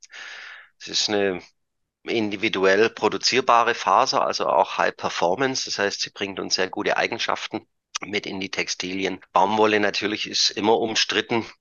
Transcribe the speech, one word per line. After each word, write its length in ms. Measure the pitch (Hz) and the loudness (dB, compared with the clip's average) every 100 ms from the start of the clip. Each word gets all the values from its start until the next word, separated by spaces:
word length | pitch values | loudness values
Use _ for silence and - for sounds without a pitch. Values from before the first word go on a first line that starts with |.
| - - - - - - - _ | -20 -18 -16 -16 -16 -18 -20 _
Es 120 | - | -8
ist 180 | 90 - | -4 -2
eine 340 | 104 98 90 - _ _ _ _ _ | 0 0 -2 -8 _ _ _ _ _
individuell 880 | - 113 107 101 107 95 95 98 113 | -4 -2 -2 -2 -2 2 4 4 4
produzierbare 840 | - 107 98 - 120 - 120 117 | 2 0 0 0 0 4 4 4
Faser, 540 | 117 - 98 131 131 82 | 0 4 4 4 2 0
also 200 | 101 90 | 0 2
auch 300 | - - - | 2 2 2
High 200 | 90 - | 0 0
Performance. 680 | 92 - 87 95 135 131 | -6 -2 0 2 0 -2
Das 160 | - - | -4 -2
heißt, 220 | 101 - | -2 -2
sie 80 | - | -6
bringt 280 | - 98 95 | -6 -8 -6
uns 140 | 92 - | -2 -2
sehr 140 | 92 | -2
gute 280 | 104 90 - | -2 -2 0
Eigenschaften 680 | 95 113 - 98 - 110 - _ _ - | 0 -2 -4 -4 -6 -8 -10 _ _ -12
mit 240 | - 101 - | -6 -6 -6
in 160 | 98 | -6
die 100 | 95 | -6
Textilien. 680 | - 87 - 90 95 95 92 - | -6 -6 -6 -6 -4 -4 -4 -2
Baumwolle 480 | 87 95 107 107 107 | 2 4 4 4 4
natürlich 500 | 104 95 101 107 - | 2 0 -4 -4 -4
ist 200 | - - | 0 0
immer 280 | - 104 113 | 2 2 2
umstritten, 680 | 113 110 - 95 110 117 104 - | 2 0 0 -2 0 -2 -4 -10